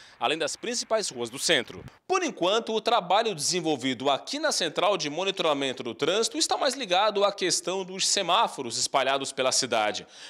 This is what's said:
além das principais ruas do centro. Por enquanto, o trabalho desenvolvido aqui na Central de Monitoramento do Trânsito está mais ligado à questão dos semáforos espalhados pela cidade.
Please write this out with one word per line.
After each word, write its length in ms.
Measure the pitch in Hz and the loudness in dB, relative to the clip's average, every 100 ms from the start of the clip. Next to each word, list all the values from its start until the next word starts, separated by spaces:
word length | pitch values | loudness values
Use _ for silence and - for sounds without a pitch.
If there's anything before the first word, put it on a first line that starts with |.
| - - | -20 -4
além 200 | 120 160 | -2 0
das 180 | 147 - | -2 -4
principais 540 | 208 240 - 220 196 | -6 -6 -2 -2 -2
ruas 200 | 123 120 | -6 -8
do 80 | 139 | -4
centro. 460 | - 156 113 90 - - - | 2 2 2 -8 -16 -16 -2
Por 160 | 381 | 0
enquanto, 480 | 339 - 175 220 226 | 0 0 0 2 0
o 80 | 220 | -2
trabalho 560 | 214 226 180 196 233 175 | 0 0 4 2 2 -2
desenvolvido 760 | 131 180 160 143 131 123 135 | -2 0 0 0 0 -2 0
aqui 300 | 135 - 285 | 0 -2 -4
na 140 | 311 | -2
Central 420 | - 170 151 175 196 | 0 -2 2 2 2
de 140 | 151 | -2
Monitoramento 720 | 151 190 185 170 143 139 127 | -2 -2 0 2 2 0 -4
do 100 | 120 | -6
Trânsito 440 | 113 143 196 226 302 | -2 2 2 0 0
está 180 | 330 370 | 0 0
mais 200 | 311 262 | 0 -2
ligado 500 | 226 175 214 202 202 | 0 2 2 4 2
à 80 | |
questão 500 | 196 185 - - 190 | 2 0 0 -2 -4
dos 240 | 180 190 - | -6 -4 0
semáforos 720 | - 180 190 220 - 123 117 | 0 2 4 2 -2 -6 -4
espalhados 560 | 127 139 131 139 135 | 0 2 2 0 -2
pela 180 | - 131 | 0 2
cidade. 560 | 123 131 113 107 104 - - - | 2 2 2 2 -2 -8 -16 -20